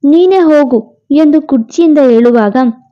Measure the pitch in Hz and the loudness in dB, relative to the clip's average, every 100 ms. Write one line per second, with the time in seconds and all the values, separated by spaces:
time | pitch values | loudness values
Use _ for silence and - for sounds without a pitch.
0 | 285 320 370 381 330 302 277 247 - _ | 0 0 0 0 2 0 0 -4 -6 _
1 | _ 285 311 302 302 269 226 - 339 302 | _ 0 0 0 -2 -4 -4 -2 0 2
2 | 262 233 240 240 208 233 254 226 _ | 2 2 2 0 -2 -2 -4 -6 _